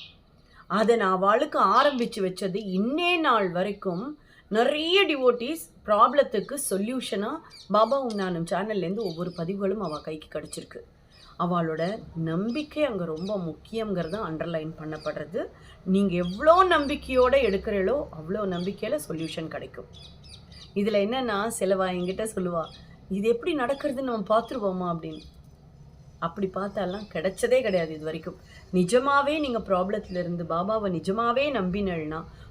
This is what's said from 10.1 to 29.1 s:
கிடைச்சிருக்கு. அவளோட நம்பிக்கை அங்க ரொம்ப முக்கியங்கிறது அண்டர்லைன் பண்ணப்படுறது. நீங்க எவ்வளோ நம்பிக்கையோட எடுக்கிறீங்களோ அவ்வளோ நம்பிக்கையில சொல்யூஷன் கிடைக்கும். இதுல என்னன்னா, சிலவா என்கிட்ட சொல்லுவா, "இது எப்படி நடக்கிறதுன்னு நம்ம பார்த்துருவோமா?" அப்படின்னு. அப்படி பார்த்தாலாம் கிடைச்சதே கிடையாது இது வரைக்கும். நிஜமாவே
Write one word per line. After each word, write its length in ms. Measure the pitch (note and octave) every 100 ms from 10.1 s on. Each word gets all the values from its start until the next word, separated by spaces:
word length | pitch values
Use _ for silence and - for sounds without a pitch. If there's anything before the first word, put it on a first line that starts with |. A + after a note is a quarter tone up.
| D#3 - D#3
கிடைச்சிருக்கு. 400 | - E3 - - - _ _ - - -
அவளோட 600 | F3 F3 D#3+ D#3+ E3+ A#3 -
நம்பிக்கை 680 | E3 D#3+ E3 A3 C#4+ D4 D4+
அங்க 200 | C#4+ G3
ரொம்ப 340 | E3 D#3 G3 G3+
முக்கியங்கிறது 800 | E3 D3+ - A3 G#3+ F3+ D#3+ G3+ F3
அண்டர்லைன் 420 | D#3+ D#3+ E3 D#3 D#3+
பண்ணப்படுறது. 680 | D#3 D#3 D#3 D3 D3+ A3 F#4+ - - -
நீங்க 300 | F#3 F#3+ G3
எவ்வளோ 640 | F3 F3+ G3+ D#4 F4 F#4 D#4+
நம்பிக்கையோட 560 | C#4+ D4 - B3+ B3 C#4
எடுக்கிறீங்களோ 680 | A3 F#3+ G#3+ G3+ F#3+ C#4 -
அவ்வளோ 340 | D#3+ D#3 G#3+ G3
நம்பிக்கையில 520 | F3 F3+ G3+ G#3+ - -
சொல்யூஷன் 400 | D#3+ D#3+ - D#3
கிடைக்கும். 360 | C#3+ C3+ - - - - - - - - - -
இதுல 220 | G3 G#3 G#3
என்னன்னா, 540 | G3+ C4 A#3+ G3+ A3+ A#3
சிலவா 280 | F#3+ F#3+ F#3
என்கிட்ட 400 | F3+ F3+ F#3 -
சொல்லுவா, 320 | - F3+ E3+ D#3 - - - -
"இது 200 | G3 A3
எப்படி 280 | A#3 F4 D4+
நடக்கிறதுன்னு 460 | A#3+ C#4 D4 C4
நம்ம 220 | C4 A3 F#3
பார்த்துருவோமா?" 680 | A3 A3+ C4+ G3+ F#3 F3 E3
அப்படின்னு. 240 | D#3+ D3+ - - - - - - - - - -
அப்படி 280 | E3 G3+ F#3+
பார்த்தாலாம் 600 | F#3+ G3+ G3+ F3+ G3+ G#3
கிடைச்சதே 500 | E3+ F#3 F#3 A#3 B3+
கிடையாது 320 | A3+ F#3 D#3+
இது 100 | D#3
வரைக்கும். 320 | D#3 E3 E3+ - - - -
நிஜமாவே 680 | F3+ F3+ B3 C4+